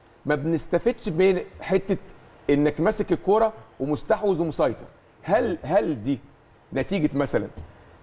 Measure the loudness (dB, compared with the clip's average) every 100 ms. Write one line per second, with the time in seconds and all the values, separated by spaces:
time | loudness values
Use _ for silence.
0 | _ _ -4 -2 0 -2 0 0 0 -2
1 | -2 2 4 2 -4 -12 -2 -2 0 -4
2 | -6 -20 -20 -8 0 2 2 2 0 0
3 | -2 0 2 4 2 -2 -16 -8 -4 -4
4 | 0 0 2 0 -2 0 0 -2 -12 -20
5 | _ _ 0 0 0 -4 0 2 2 -2
6 | -4 -4 -6 -20 _ _ _ -4 -2 0
7 | 0 0 0 -2 -2 -10 -16 -20 -20 -10